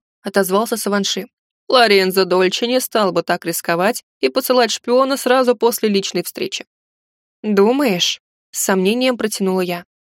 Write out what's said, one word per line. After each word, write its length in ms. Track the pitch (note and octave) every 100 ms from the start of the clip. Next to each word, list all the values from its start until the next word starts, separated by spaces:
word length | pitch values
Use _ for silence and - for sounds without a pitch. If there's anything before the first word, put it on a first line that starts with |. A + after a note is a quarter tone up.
| _ _
отозвался 560 | G#3 G3+ F#3 F#3+ A#3+ A3+
Саванши. 500 | G#3+ G3+ G3 - F#3 _ _ _ -
«Лоренцо 580 | B3+ A3+ G3+ F#3 F#3+ F#3
Дольче 420 | F#3 F#3 F#3 A#3+
не 120 | B3+
стал 320 | - A3+ G3
бы 120 | F3
так 220 | - F3 E3+
рисковать 580 | E3+ - E3+ F#3+ B3 - _
и 100 | C4
посылать 420 | C4 C4 B3+ A3+
шпиона 460 | - - B3 C4 C4+
сразу 380 | B3+ C4 B3 A#3+
после 340 | A#3 A#3 A3
личной 340 | G3+ F#3+ F3+
встречи». 420 | E3+ - - - - _ _ _ _ _ _ _
«Думаешь?» 760 | G#3+ G3+ G3+ C4+ C#4 F3+ - - _ _ _
с 100 | -
сомнением 540 | - F#3+ F#3 A#3+ B3+ A#3+
протянула 440 | A3 - F#3+ F#3
я. 220 | F3+ F3 - _ _ _